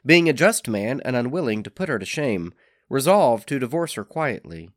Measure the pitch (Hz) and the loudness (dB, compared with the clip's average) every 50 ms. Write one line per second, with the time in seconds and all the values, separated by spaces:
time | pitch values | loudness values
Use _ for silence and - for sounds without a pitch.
0 | - 127 160 170 170 160 143 113 - 214 226 - - - 110 101 101 113 131 127 | 2 4 6 6 6 4 2 4 2 2 2 0 -4 -2 -2 -2 -2 -2 -4 -4
1 | - - 127 123 120 123 139 185 165 120 107 107 101 101 - - 190 170 135 104 | -4 -2 -2 -2 -2 -2 -2 -2 -2 -2 -2 -4 -6 -10 -10 -8 -6 -4 -4 -4
2 | 95 - - 156 147 131 107 87 85 87 - _ _ _ _ _ _ - - 135 | -4 -6 -6 -4 -2 0 0 -2 -4 -8 -12 _ _ _ _ _ _ -4 -4 0
3 | 131 160 190 208 175 131 117 107 - - 147 135 127 117 139 170 170 151 - 110 | 2 4 4 6 6 4 2 2 -2 -4 -4 -4 -4 -2 -2 -4 -4 -4 -6 -10
4 | 101 _ - 160 156 143 - - - - - - - - _ | -12 _ -6 -6 -4 -4 -4 -6 -10 -14 -16 -16 -16 -18 _